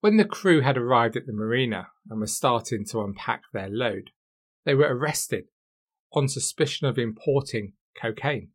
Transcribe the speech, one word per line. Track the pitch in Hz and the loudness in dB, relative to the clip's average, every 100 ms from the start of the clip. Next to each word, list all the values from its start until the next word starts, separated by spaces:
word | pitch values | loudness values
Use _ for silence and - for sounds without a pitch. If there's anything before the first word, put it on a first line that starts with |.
When | 214 220 | 6 6
the | 208 | 4
crew | - 196 160 | 2 4 6
had | 131 131 | 6 2
arrived | 120 127 117 120 | 2 4 4 0
at | 117 | -6
the | |
marina | 107 110 120 127 101 90 _ - | -6 -2 0 0 -2 -8 _ -12
and | 110 | -6
were | 107 | -4
starting | - 139 117 - 113 101 | -2 0 0 -2 -6 -4
to | 117 | -4
unpack | 101 98 - 120 _ | -6 -6 -6 -6 _
their | 113 98 | -8 -6
load, | 104 123 98 107 _ _ _ _ _ - | -2 -2 -4 -10 _ _ _ _ _ -2
they | |
were | 139 147 | 2 2
arrested | 123 151 151 - 113 - _ _ _ _ _ _ | 2 -2 -4 -4 -6 -8 _ _ _ _ _ _
on | - 139 | 0 0
suspicion | 139 - - 143 - 143 | -2 -6 -2 -2 0 -2
of | 120 | -2
importing | 117 110 - 139 135 117 101 - _ - | -4 -4 0 0 0 -6 -6 -14 _ -8
cocaine. | 117 107 139 139 85 | -8 -4 -4 -4 -8